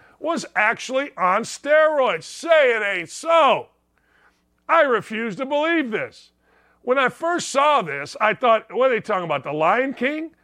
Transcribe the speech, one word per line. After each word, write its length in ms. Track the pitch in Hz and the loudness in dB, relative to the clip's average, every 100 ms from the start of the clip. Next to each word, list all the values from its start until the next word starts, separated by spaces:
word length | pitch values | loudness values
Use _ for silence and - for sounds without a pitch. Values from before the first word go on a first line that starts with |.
| _ - | _ -8
was 280 | 311 311 - 180 | -6 -4 -4 0
actually 540 | 214 233 - 262 277 - | 0 0 -4 -4 -4 -2
on 260 | 185 202 | 0 0
steroids. 800 | 233 - 277 302 311 294 247 165 | -2 -6 2 4 4 2 0 -2
Say 500 | - - 330 320 262 226 | -8 -6 2 4 4 2
it 60 | |
ain't 280 | 202 185 165 | -2 -6 -8
so. 580 | - 320 330 277 160 - _ _ _ _ _ _ _ _ _ - | -8 0 4 4 2 -4 _ _ _ _ _ _ _ _ _ 0
I 140 | 330 | 2
refuse 540 | 285 220 - 220 233 185 | 4 0 -2 -8 -6 -6
to 100 | 262 | -4
believe 440 | 294 320 339 254 | -2 0 0 -2
this. 420 | 202 185 - _ _ _ _ _ _ | -6 -8 -14 _ _ _ _ _ _
When 160 | - 269 | -2 0
I 100 | 254 | 0
first 420 | - 330 349 - | -2 -4 -4 -2
saw 320 | 269 294 277 | 2 2 2
this, 340 | 165 139 143 - | 0 -8 -8 -2
I 140 | 220 | -2
thought, 380 | - 247 220 - | 2 2 2 0
"What 160 | 190 269 | 0 0
are 40 | |
they 60 | 220 | 0
talking 240 | - 190 | -2 -4
about, 180 | 165 143 | -2 -4
the 100 | 143 | -4
Lion 400 | 151 160 226 269 | 0 2 2 -2
King?" 420 | - 247 311 320 _ | -4 -4 -4 -10 _